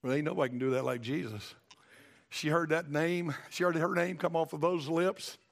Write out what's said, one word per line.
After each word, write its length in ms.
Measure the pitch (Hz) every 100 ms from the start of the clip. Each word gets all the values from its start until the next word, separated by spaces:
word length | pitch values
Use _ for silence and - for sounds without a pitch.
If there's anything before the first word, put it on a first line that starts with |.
Well, 120 | 127
ain't 120 | 139 151
nobody 240 | 180 135
can 100 | 123
do 120 | 131
that 120 | 131
like 180 | 127 123
Jesus. 540 | 117 151 127 107 - - _ - - - - - _
She 200 | - 151
heard 200 | 165 160
that 220 | 156 165
name. 420 | 147 165 175 170 139 -
She 140 | -
heard 120 | 180 170
her 200 | 170 175
name 220 | 175 180
come 180 | 175 165
off 160 | 156
of 80 | 151
those 300 | 160 180 139
lips. 480 | 165 185 - - - _